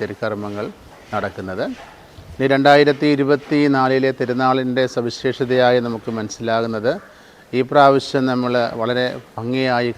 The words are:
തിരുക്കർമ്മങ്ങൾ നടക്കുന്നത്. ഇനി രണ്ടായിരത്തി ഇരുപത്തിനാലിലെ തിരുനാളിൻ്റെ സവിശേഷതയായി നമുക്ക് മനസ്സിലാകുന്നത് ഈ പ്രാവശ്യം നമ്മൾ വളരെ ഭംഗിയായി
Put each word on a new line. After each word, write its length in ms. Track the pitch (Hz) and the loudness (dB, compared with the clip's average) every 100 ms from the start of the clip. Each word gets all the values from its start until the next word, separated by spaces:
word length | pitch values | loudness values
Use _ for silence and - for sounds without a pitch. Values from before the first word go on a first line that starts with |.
തിരുക്കർമ്മങ്ങൾ 640 | 107 104 110 104 104 101 120 - - - - | -8 -6 -6 -6 -8 -8 -10 -12 -20 -20 -8
നടക്കുന്നത്. 500 | 107 98 - - 92 185 247 - - - - - - | -6 -6 -8 -10 -8 -8 -10 -16 -20 -20 -20 -18 -4
ഇനി 100 | 135 | 0
രണ്ടായിരത്തി 520 | 135 139 143 147 139 147 143 | 4 6 8 6 2 0 2
ഇരുപത്തിനാലിലെ 960 | 139 143 - 147 147 135 131 131 131 127 | 2 0 0 0 2 2 2 2 0 -2
തിരുനാളിൻ്റെ 640 | 123 123 131 131 127 123 127 - | -4 0 2 0 0 -2 -2 -2
സവിശേഷതയായി 840 | 120 - 131 120 127 127 123 127 120 | -6 -4 -4 -4 -2 2 4 4 0
നമുക്ക് 240 | 113 123 113 | -6 -6 -8
മനസ്സിലാകുന്നത് 760 | 110 - 113 113 113 110 113 190 - - - - - | -8 -8 -4 -2 -2 -2 -2 -4 -8 -20 -20 -20 -8
ഈ 80 | 123 | -4
പ്രാവശ്യം 640 | 123 143 139 135 - 143 131 | 0 6 6 4 0 -2 -2
നമ്മൾ 220 | 123 123 123 117 117 | -2 0 0 -2 -4
വളരെ 240 | 113 123 127 127 - | -4 -2 -2 -6 -14
ഭംഗിയായി 560 | - 117 131 131 120 120 | -12 -6 -4 -2 0 -2